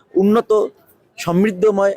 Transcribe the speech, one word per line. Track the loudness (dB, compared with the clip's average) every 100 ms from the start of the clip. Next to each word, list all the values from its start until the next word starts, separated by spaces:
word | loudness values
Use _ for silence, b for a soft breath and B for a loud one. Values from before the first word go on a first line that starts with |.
| _ 0
উন্নত, | 2 0 0 -2 -2 -10 _ _ _ -12
সমৃদ্ধময় | -4 0 0 0 0 0 -2